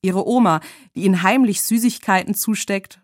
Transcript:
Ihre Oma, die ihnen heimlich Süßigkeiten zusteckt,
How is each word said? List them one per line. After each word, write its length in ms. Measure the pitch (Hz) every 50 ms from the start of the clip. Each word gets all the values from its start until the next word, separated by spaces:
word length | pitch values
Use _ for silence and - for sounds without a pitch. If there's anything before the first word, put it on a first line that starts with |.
| -
Ihre 240 | 185 180 190 -
Oma, 340 | - 240 254 233 185 156 - - - - - - _ _
die 100 | 247 202
ihnen 180 | 190 185 175 175
heimlich 400 | 185 226 269 262 214 190 - -
Süßigkeiten 720 | - 214 233 226 247 240 - - - 190 185 180 - 202
zusteckt, 640 | - - - 214 - - - 202 196 190 _ - _